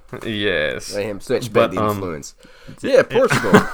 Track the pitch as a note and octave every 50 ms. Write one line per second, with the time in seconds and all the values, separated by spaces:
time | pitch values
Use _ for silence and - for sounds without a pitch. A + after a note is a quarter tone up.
0 | - - - - - A2+ G#2+ G#2 G#2 G2+ F2 D#2 D2+ C#2 B1 - - - G2+ G2+
1 | G2+ G#2+ G2+ F#2+ - - B2 A2+ B2+ A2 G#2+ - A2+ G#2+ F#2 G2+ G#2+ G#2+ G#2 G2
2 | F#2+ F2 D#2+ C#2+ C#2+ - - _ - - - - - - - - - B3 C#4 G3
3 | - - - A#3+ - - - - - - - - - -